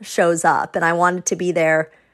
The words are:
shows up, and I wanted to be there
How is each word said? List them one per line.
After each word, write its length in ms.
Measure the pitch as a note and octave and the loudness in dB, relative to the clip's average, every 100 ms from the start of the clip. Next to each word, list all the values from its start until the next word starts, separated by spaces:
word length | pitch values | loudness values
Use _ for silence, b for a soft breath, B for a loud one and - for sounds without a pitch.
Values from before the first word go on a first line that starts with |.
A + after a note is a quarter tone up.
shows 420 | - - F3 E3+ | -6 0 2 2
up, 320 | E3 D3+ - F#3 | 2 0 -2 -2
and 80 | |
I 100 | E3+ | 0
wanted 340 | E3+ F3 F3+ F3 | 2 2 0 -4
to 80 | F3 | -4
be 160 | F3+ | -2
there 400 | E3 D#3+ D#3 D#3 b b | 0 2 0 -2 b b